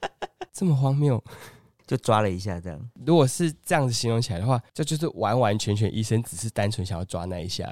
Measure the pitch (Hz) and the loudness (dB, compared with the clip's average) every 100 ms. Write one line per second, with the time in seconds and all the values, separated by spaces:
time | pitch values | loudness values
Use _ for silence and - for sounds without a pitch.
0 | - - - _ - - 190 143 135 139 | -12 -10 -14 _ -16 -2 0 2 2 2
1 | 147 117 - - - - _ _ - 135 | 2 0 -4 -18 -20 -20 _ _ -6 -4
2 | - 110 107 90 98 87 90 76 117 - | 2 2 2 -2 -6 -8 -8 -12 -14 -10
3 | 127 170 135 - 170 147 - 170 131 117 | 2 6 4 2 -4 -4 0 2 2 0
4 | 120 117 117 87 113 123 - - 151 156 | 0 0 0 -2 0 0 -2 -6 -2 -2
5 | 160 - 104 117 117 104 - 101 104 104 | -2 -2 2 4 4 2 0 2 2 0
6 | 110 110 117 - 113 - 101 107 90 87 | 2 0 0 -6 -6 -2 -2 -2 -4 -4
7 | 92 90 87 90 87 - - | -4 -6 -6 -6 -6 -6 -6